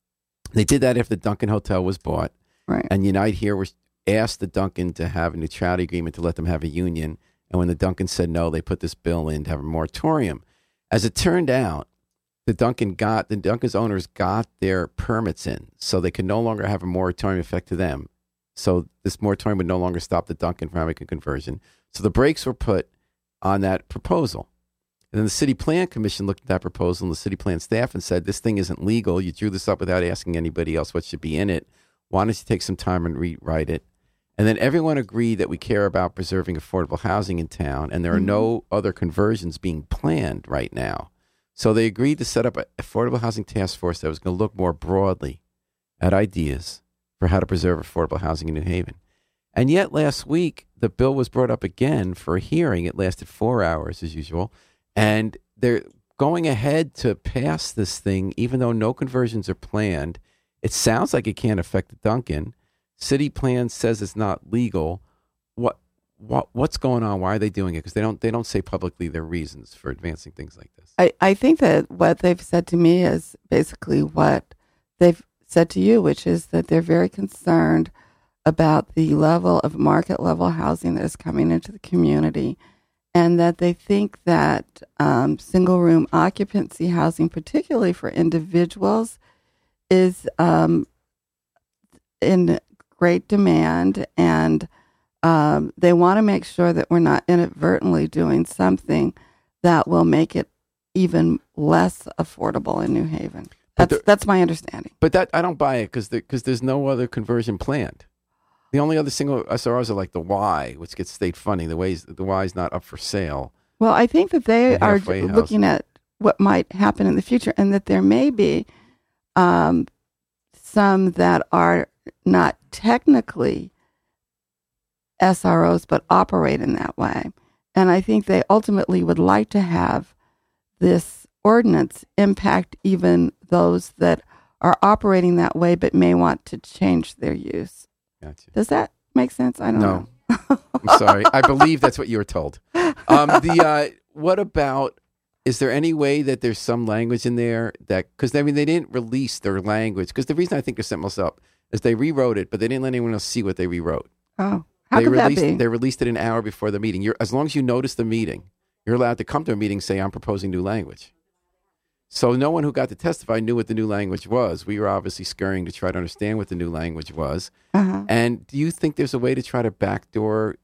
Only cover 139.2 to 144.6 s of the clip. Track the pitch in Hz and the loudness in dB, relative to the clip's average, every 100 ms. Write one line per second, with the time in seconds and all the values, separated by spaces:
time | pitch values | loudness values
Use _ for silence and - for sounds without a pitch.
139.2 | 254 - 247 - - 110 101 90 101 _ | 0 0 -2 -2 -2 2 2 0 -4 _
140.2 | - 233 - 269 _ - - - 104 101 | -2 -2 0 -2 _ -2 4 6 6 4
141.2 | - 131 - 135 156 156 - - 123 110 | 4 4 4 4 4 4 0 0 -4 -4
142.2 | 101 87 73 - _ 339 349 - - - | -4 -4 -6 -8 _ -2 -2 -2 4 4
143.2 | 285 330 - 349 320 151 147 - _ 151 | 6 2 2 4 4 2 -2 -6 _ -6
144.2 | 160 190 208 160 | 0 0 0 -2